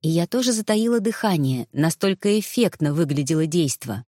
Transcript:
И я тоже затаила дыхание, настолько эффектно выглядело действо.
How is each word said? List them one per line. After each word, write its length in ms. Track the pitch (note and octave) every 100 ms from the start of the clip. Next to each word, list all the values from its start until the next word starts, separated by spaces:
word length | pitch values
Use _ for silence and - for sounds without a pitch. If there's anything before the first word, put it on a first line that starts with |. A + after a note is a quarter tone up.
И 80 | D#3+
я 180 | D#3+ E3+
тоже 260 | B3 B3
затаила 460 | A3 G#3 G#3+ A#3 A#3
дыхание, 680 | G#3 A3 A3 F3 C3+ B2+ A#2
настолько 640 | C3 D#3+ - G3 F#3 G3+ G#3+
эффектно 540 | G3+ - A3 - D3+
выглядело 500 | D3 D#3+ C#3+ C#3 D#3+
действо. 640 | D#3+ F3 D3+ - B2 G#2+ -